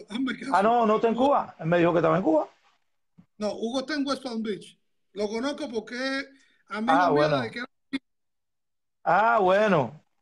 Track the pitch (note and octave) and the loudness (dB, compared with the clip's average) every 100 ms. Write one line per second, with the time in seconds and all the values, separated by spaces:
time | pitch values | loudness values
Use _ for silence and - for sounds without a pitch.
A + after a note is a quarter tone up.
0 | - A3 C4 A3 - F3+ G#3+ A#3+ A3 G#3+ | -4 -6 -6 -6 -2 2 4 4 4 2
1 | A3+ A#3 C#4 A#3+ - - E3 F3 E3+ E3+ | 2 2 2 2 -2 -6 0 2 4 4
2 | E3 E3 B3+ D#4 G4+ _ _ _ _ _ | 2 2 2 0 0 _ _ _ _ _
3 | _ _ _ - G#3 - A3+ C4 C4 D4 | _ _ _ -8 -6 -4 -4 -4 -4 -4
4 | C#4 C4 C4 A3+ A3 F3 - - _ _ | -4 -6 -6 -6 -6 -8 -12 -20 _ _
5 | _ F#3+ G#3 A3+ C#4 D4 C#4+ A3+ G#3+ A#3+ | _ -8 -6 -4 -6 -6 -8 -8 -8 -6
6 | C4+ C4+ C4+ - _ _ - G#3 A3 F3 | -6 -6 -8 -16 _ _ -12 -6 0 2
7 | F3 D3 D#3 C#3 - A#3+ B3 _ _ C4+ | 2 2 2 0 -4 -10 -14 _ _ -10
8 | _ _ _ _ _ _ _ _ _ _ | _ _ _ _ _ _ _ _ _ _
9 | - F3+ A3+ A3+ F3+ G3 G#3+ E3+ A#2 - | 0 2 4 2 2 2 4 2 0 -6
10 | _ _ | _ _